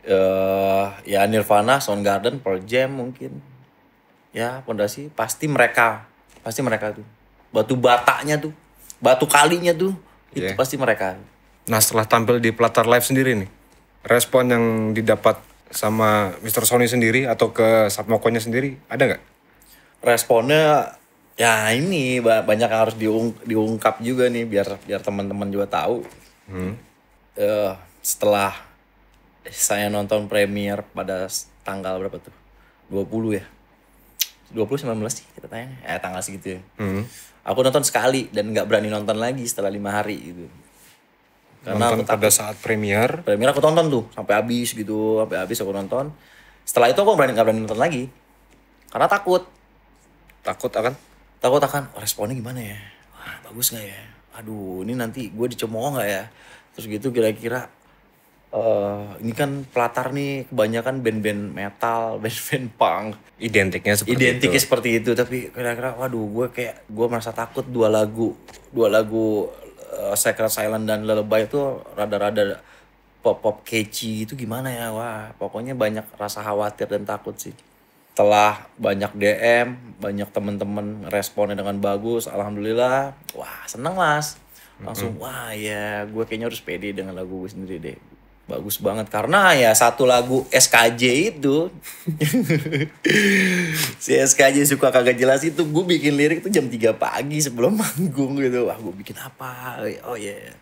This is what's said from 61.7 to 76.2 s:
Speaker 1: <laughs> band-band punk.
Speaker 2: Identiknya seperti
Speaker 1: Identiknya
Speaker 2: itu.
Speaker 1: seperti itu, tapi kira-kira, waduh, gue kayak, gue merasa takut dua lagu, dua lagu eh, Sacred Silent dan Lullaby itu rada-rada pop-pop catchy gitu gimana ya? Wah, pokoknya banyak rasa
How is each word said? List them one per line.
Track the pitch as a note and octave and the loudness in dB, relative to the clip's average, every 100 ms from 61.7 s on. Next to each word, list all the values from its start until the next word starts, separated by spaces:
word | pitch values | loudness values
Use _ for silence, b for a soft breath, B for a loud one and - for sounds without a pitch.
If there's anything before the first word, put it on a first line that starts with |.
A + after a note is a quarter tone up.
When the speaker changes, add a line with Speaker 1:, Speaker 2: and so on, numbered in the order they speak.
| - A#2 A#2 A2+ | -4 -2 -2 -2
Speaker 1:
<laughs> | G#2+ | -4
band-band | A2 A2+ - C3 B2 | -6 -8 -6 -6 -6
punk. | - G#2 E2+ G#2+ G#2 - _ | 0 2 2 -4 -10 -18 _
Speaker 2:
Identiknya | A2+ G#2+ F#2+ F2 G2+ | 0 2 2 0 0
seperti | G#2 G#2+ B2+ | 0 2 2
Speaker 1:
Identiknya | B2+ B2 B2+ | 2 2 2
Speaker 2:
itu. | G#2 | 2
Speaker 1:
seperti | - B2+ A#2+ | 2 0 2
itu, | A#2 A2+ | 0 0
tapi | A#2 A#2+ B2+ - | 0 0 -2 -8
kira-kira, | - A#2+ A#2 B2+ | -8 -6 -4 -6
waduh, | A#2 C3 A#2+ G#2+ | -6 -6 -4 -4
gue | G#2+ B2 | -4 -4
kayak, | - A#2 - - | -4 -8 -10 -14
gue | G#2+ A#2 | -2 -2
merasa | A#2 A2+ | -2 -6
takut | A2 A#2 - | -6 -6 -6
dua | C3 B2 A2 | -6 2 4
lagu, | G#2+ G#2+ A2 A2+ - - - - | 4 2 0 -2 -4 -16 -20 -10
dua | C3 A2 | 0 4
lagu | G#2+ G#2+ A2+ A2 G#2+ E2 - - - - | 4 2 0 0 0 -4 -8 -20 -20 -16
eh, | - G2+ | -8 -4
Sacred | G2+ A#2 G#2+ A2 | 0 0 0 -2
Silent | - G#2+ A2 | 0 -2 -2
dan | A2 G#2+ | -2 -2
Lullaby | G#2+ G#2+ G#2+ A2 | 0 0 2 0
itu | G#2 C#3+ C#3 B2+ - | 2 -2 -4 -6 -12
rada-rada | - G#2 G#2 G2+ G#2+ G2+ F#2 b b b _ _ _ | -6 -4 0 0 0 0 -2 b b b _ _ _
pop-pop | A#2 G2+ A2 G#2 | 0 2 -2 -4
catchy | - A#2 G#2+ - A2+ G#2+ | -4 -4 -4 -6 -6 -6
gitu | A2 | -8
gimana | C#3 A2+ A#2 C3 | -8 -8 -6 -6
ya? | A#2+ A#2 | -6 -8
Wah, | A2 A#2 A2 G#2+ | -6 -8 -10 -12
pokoknya | - G2 G#2+ B2 | -10 -10 -8 -8
banyak | C3 G#2+ G#2+ G#2+ | -2 -2 -2 -10
rasa | - | -10